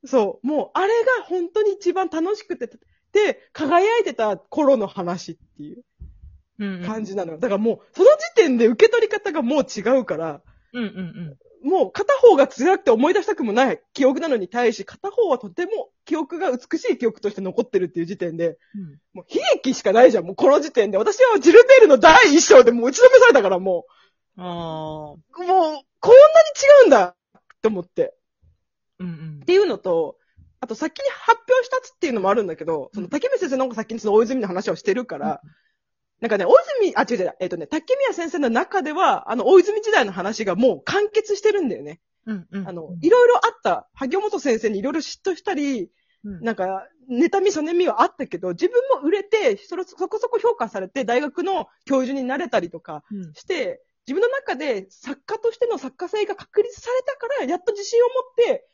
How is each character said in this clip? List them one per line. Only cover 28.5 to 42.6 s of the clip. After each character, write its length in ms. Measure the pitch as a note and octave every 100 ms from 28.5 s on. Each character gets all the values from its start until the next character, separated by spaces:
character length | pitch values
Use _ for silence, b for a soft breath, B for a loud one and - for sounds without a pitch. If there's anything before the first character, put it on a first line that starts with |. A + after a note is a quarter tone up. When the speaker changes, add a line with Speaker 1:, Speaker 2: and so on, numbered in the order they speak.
| _ _ _ _ _
Speaker 2:
う 40 |
ん 40 | F3+
う 20 |
ん。 300 | D#3+ D#3+ D3
Speaker 1:
っ 40 | C#3
て 80 |
い 40 | F#4
う 100 | G4
の 100 | G#3
と、 380 | F#3 E3 D#3 - _ _ _ _
あ 80 | -
と 80 | A3
先 240 | D#4 -
に 100 | C#5
発 300 | - - A#4 -
表 160 | B4+ B4
し 40 |
た 80 | B4+
っ 40 | B4+ _
て 80 | D#4+
い 40 |
う 20 |
の 80 | A3+
も 80 | F#3+
あ 40 |
る 100 | A3
ん 40 | G3
だ 80 | D#3+
け 100 | D#3+
ど、 200 | D#3+ C3
Speaker 2:
う 20 |
ん。 20 |
Speaker 1:
そ 80 | G#3
の 60 | F3+
竹 200 | C#4+ B4+
宮 120 | C5+
先 100 | E4
生 80 | C4
の 80 | C4
方 40 |
が 60 | A3
先 180 | - A3+
に 40 |
そ 80 | G#3+
の 40 |
大 100 | G#3
泉 180 | A#3 C4
の 60 | G3+
話 220 | F3+ F#3
を 60 | E3+
し 80 |
て 100 | -
る 120 | G#3 B3
か 120 | D3
ら、 240 | D3+ C#3+
Speaker 2:
う 40 | b
ん。 40 | b b _ _ _ _ _
Speaker 1:
な 80 | A3+
ん 20 |
か 80 | G3+
ね、 60 | F3
大 80 | C5+ E5 C5+
泉、 140 | G4 A3
あ、 80 |
違 100 | C4+
う 40 | A#3
違 100 | F3+
う、 80 | -
え 60 | F3+
っ 40 |
と 80 | E3+
ね、 100 | D3+
竹 280 | D#4 - C5+
宮 160 | C5+
先 200 | F4+ E4
生 80 | F4
の 100 | C4
中 320 | A3+ F#4 G4
で 100 | D4
は、 400 | D4+ E4+ G#3 -
あ 40 | A#3+
の、 100 | G#3
大 140 | F#4
泉 220 | F#4 G#4+
時 100 | G#4+
代 120 | G#4
の 80 | A3
話 340 | F#3 F#3 A3 G3+
が 100 | F3
も 220 | B3+ E3
う 40 |
完 260 | - F#4+ G#4
結 260 | A4 G#4+ G4+
し 60 |
て 100 | G#4+
る 100 | G4+
ん 80 | C#4+
だ 80 | C#3+
よ 60 |
ね。 180 | D3 D#3+ _ _ -
Speaker 2:
う 80 |
ん 140 | G#3 E3+
う 120 | G3